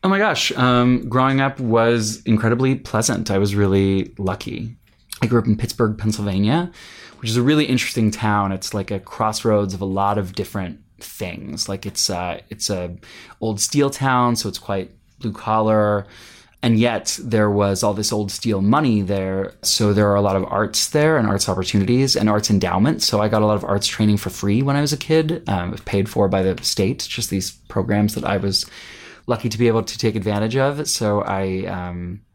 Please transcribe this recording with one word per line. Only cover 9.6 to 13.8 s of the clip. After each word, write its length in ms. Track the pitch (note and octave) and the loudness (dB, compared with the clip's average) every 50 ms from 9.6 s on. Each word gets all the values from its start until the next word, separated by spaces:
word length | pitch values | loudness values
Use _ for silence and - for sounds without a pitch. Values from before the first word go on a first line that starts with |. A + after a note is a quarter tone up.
| G#2 G2 F#2+ | 2 0 -2
of 80 | F2+ G2 | -4 -4
a 40 | |
lot 300 | F#2+ F#2+ G2 G2 G2+ G#2 | -4 -2 0 0 2 0
of 180 | G#2+ G2 F2+ F#2+ | 0 -2 -4 -6
different 460 | - G2 - - G#2 F#2+ F2 D2 - _ _ _ _ | -8 -8 -6 -6 -8 -8 -8 -10 -14 _ _ _ _
things. 680 | - - - - G#2 F2+ E2+ - - - C#2 - - - | -20 -18 -12 -10 -10 -10 -10 -12 -12 -12 -8 -8 -6 -6
Like, 160 | G2 G2 - | -6 -8 -8
it's, 240 | G2 - - - - | -10 -6 -4 -4 -2
uh, 320 | G2 F2 F2+ F2+ E2+ - - _ | -2 -4 -4 -6 -8 -10 -12 _
it's 220 | G#2+ - - - | -12 -8 -4 -4
a 260 | G#2 F#2 F2+ F2 F2 F2+ - - - - - - - _ | -4 -4 -4 -8 -10 -12 -18 -20 -20 -20 -20 -20 -14 _
old 200 | - A2+ G#2+ G2+ | -4 -4 -2 -2
steel 300 | - - - C#3+ | -4 -2 2 2